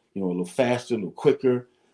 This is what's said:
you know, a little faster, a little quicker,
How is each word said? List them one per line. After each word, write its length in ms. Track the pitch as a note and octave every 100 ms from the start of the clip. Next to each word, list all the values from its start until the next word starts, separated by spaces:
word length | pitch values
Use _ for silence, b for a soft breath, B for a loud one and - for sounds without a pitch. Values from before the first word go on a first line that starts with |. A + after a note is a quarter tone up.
| _
you 80 | G2
know, 60 | F#2
a 20 |
little 160 | F2+ F2
faster, 480 | - B2 A#2+ -
a 40 | A2+
little 140 | -
quicker, 560 | - D3+ - C3 B2 - _ _